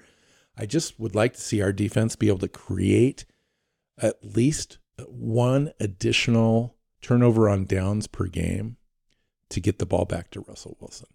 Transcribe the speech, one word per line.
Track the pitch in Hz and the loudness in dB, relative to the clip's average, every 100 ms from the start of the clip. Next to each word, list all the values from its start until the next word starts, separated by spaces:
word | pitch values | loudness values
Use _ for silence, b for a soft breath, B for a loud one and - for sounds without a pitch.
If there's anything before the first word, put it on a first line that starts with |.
| b b b b b - | b b b b b -12
I | 107 | -4
just | 165 - - | -4 -4 -6
would | 110 104 | -4 0
like | 123 | 0
to | - | -2
see | - 104 | -4 0
our | 98 | 0
defense | 101 104 110 110 - | 0 0 0 0 2
be | 107 | 0
able | 95 | 2
to | 95 | -4
create | - - 92 95 101 127 - - _ _ _ _ _ _ - | -8 -8 -2 2 4 4 0 -14 _ _ _ _ _ _ -2
at | 110 - | -2 -2
least | 104 107 131 151 - - _ - - | -4 0 2 0 -8 -16 _ -20 -18
one | 123 113 113 123 135 151 - | -8 -2 0 2 2 0 -4
additional | 104 92 117 113 - 117 113 113 123 - _ _ | -6 -2 -2 0 2 4 4 2 0 -8 _ _
turnover | - 123 120 113 104 | 0 4 4 6 4
on | 98 95 | 2 0
downs | 95 95 107 - | 0 0 -2 -4
per | - 92 | -6 -4
game | 85 85 95 110 123 _ _ _ _ _ _ - | -2 -2 -2 -6 -12 _ _ _ _ _ _ -10
to | 101 | -4
get | 92 - | -2 -2
the | 90 | -2
ball | 90 85 | -2 -2
back | 85 - | -6 -10
to | - | -16
Russell | - - - - | -16 -18 -20 -18
Wilson. | - - - | -20 -20 -20